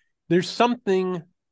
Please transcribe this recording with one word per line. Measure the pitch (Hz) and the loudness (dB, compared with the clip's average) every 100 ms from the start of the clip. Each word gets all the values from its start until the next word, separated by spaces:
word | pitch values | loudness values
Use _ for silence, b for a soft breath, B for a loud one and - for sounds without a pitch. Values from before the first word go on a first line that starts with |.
| b _ - | b _ 0
there's | 170 185 | 0 0
something | - 240 240 - 185 185 180 175 _ _ | 0 0 0 -2 0 0 -6 -10 _ _